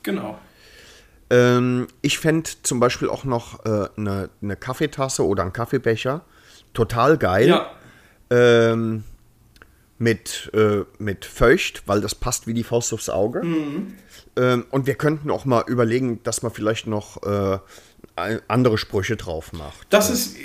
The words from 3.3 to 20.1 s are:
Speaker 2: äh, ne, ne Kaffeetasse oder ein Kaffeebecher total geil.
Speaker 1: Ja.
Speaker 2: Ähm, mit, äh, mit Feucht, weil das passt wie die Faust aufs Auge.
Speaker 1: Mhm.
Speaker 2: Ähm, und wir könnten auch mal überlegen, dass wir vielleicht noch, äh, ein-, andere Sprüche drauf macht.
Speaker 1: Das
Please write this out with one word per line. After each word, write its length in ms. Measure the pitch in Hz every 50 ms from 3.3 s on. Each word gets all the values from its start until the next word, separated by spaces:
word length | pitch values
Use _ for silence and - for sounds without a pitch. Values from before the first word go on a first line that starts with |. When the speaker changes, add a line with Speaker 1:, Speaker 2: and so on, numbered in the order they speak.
| 120 117 - - - - -
Speaker 2:
äh, 240 | 110 107 104 95 - -
ne, 320 | - 107 101 98 98 90 87 _ -
ne 120 | 104 101 95
Kaffeetasse 680 | - - 127 131 - 160 143 - - 135 131 - - 120
oder 160 | 82 101 98 87
ein 80 | 90 -
Kaffeebecher 720 | 117 117 - 139 123 - 117 113 - - 123 143 175 - _ _ _ _ - - - _ _ -
total 420 | - 113 - 113 117 123 147 160
geil. 320 | - - 92 92 101 123 156
Speaker 1:
Ja. 220 | 175 151 - - - - - - - - - _ _ _ _ -
Speaker 2:
Ähm, 760 | 123 123 120 120 117 117 113 117 113 113 113 110 110 110 107 - - - _ _ _ _ _ _ _ - - _ _ _ _ _ _ -
mit, 520 | 113 117 110 - - - - - - -
äh, 280 | - 107 107 107 104 101 90 - _ -
mit 260 | 107 104 92 - -
Feucht, 600 | - - - 127 120 156 190 - - - - -
weil 140 | - 101 104
das 140 | 98 107 -
passt 320 | - - 127 120 - -
wie 80 | 113 113
die 100 | 117 113
Faust 280 | - 117 120 117 -
aufs 160 | 120 107 - -
Auge. 340 | - 90 101 117 135 185 170
Speaker 1:
Mhm. 500 | 170 165 160 151 143 143 180 196 - - - - - - - - _ -
Speaker 2:
Ähm, 280 | 123 127 127 123 120 - -
und 160 | 131 139 127
wir 80 | 131 127
könnten 360 | - 151 151 160 147 147 147
auch 140 | 92 107 -
mal 200 | 131 123 110 - -
überlegen, 520 | 127 123 117 113 120 127 131 120 113 -
dass 200 | - 117 110 -
wir 80 | 123 113
vielleicht 360 | - - 104 107 113 - -
noch, 360 | 113 107 104 - - - -
äh, 360 | - 101 101 101 98 98 98 98 - - - - - _ _ - - - _
ein-, 240 | - 87 104 113 - - -
andere 280 | 107 127 127 120 110 107
Sprüche 380 | - - - 101 95 - 110
drauf 360 | - - 90 80 80 - - -
macht. 320 | 82 73 71 - - - -
Speaker 1:
Das 200 | 196 214 202 -